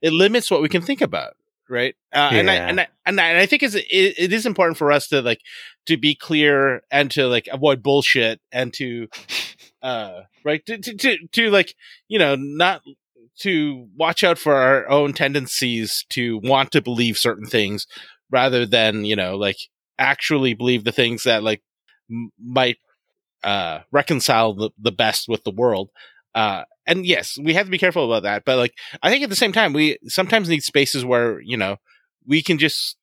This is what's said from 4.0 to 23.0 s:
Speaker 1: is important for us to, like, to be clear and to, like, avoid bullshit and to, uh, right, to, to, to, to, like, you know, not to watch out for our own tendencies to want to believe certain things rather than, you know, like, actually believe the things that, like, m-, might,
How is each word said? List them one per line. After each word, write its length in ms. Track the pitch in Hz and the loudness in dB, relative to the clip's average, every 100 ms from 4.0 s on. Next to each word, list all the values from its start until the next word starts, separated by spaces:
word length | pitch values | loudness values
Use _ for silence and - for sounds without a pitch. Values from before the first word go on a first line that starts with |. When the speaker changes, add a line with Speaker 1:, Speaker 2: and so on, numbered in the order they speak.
| 190 - 180 | 2 2 0
Speaker 1:
is 140 | 220 226 | 0 -2
important 320 | 190 175 160 | 0 0 0
for 120 | 147 | 2
us 160 | 147 - | 2 2
to, 140 | 143 | -2
like, 180 | 120 113 - - - - - | 0 -2 -6 -20 -20 -10 -2
to 100 | 156 | 0
be 200 | 147 147 | 2 0
clear 680 | - 156 147 139 139 123 - | -2 2 4 4 2 -2 -2
and 180 | 139 139 | 0 0
to, 160 | 151 131 | 0 0
like, 180 | 120 - | 0 -2
avoid 320 | 135 147 135 | 0 2 2
bullshit 560 | 110 143 131 135 113 113 _ | 2 2 4 2 2 -2 _
and 220 | 123 123 | -6 -6
to, 320 | - 131 120 113 - - - - - _ _ | -6 -8 -8 -10 -14 -10 -10 -10 -14 _ _
uh, 420 | 131 120 101 90 92 _ | -8 -6 -8 -12 -20 _
right, 200 | 147 151 - | -4 -4 -4
to, 120 | 220 | -12
to, 160 | 214 208 | -10 -4
to, 220 | 269 185 170 | -2 -2 -2
to, 180 | - 226 | -2 2
like, 240 | 202 175 - - - - | 2 2 -4 -20 -20 -4
you 100 | 214 | 0
know, 160 | 156 | 2
not 480 | 139 139 147 175 180 - 139 _ _ 117 - | 0 -2 0 0 0 -8 -20 _ _ _ -8
to 460 | 202 170 147 131 120 101 | -2 -2 -2 -6 -10 -2
watch 280 | 160 175 | -2 2
out 140 | 190 170 | 2 2
for 160 | 156 | 2
our 340 | 139 131 135 - | 4 6 4 4
own 240 | 143 147 | 2 2
tendencies 920 | 135 139 143 127 - 127 117 110 - - | 0 0 0 -4 -4 -2 -2 -4 -6 -6
to 300 | - 120 110 | -4 -4 -2
want 300 | 110 135 135 | 2 2 2
to 100 | 156 | 0
believe 340 | - 120 120 107 | 0 0 0 0
certain 280 | 120 101 107 | -2 -2 -2
things 400 | 123 101 104 - - - - _ | 0 0 -4 -10 -16 -20 -20 _
rather 360 | 131 131 123 117 | 0 2 2 2
than, 380 | 117 110 107 | 2 2 0
you 100 | 104 | -2
know, 220 | 104 90 98 | -2 -2 -2
like, 220 | 101 98 - _ _ - | -2 -4 -10 _ _ -2
actually 540 | 131 143 - 151 131 | -2 0 0 0 0
believe 280 | 110 123 123 | 0 0 0
the 80 | 104 | -2
things 300 | 113 120 117 | 0 0 0
that, 200 | 127 113 | 0 0
like, 180 | 110 107 _ _ _ _ - | 0 -4 _ _ _ _ -14
m-, 220 | 113 117 _ | -12 -12 _
might, 360 | 117 127 127 120 _ _ | -4 0 0 -2 _ _